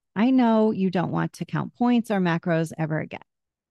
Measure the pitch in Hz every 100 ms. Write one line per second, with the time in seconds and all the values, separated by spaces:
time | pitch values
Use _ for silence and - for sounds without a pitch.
0 | _ 185 240 262 233 220 220 214 190 180
1 | 160 165 165 - 170 156 135 - 240 240
2 | 220 202 180 165 180 165 165 160 160 156
3 | - - - _ _ _ _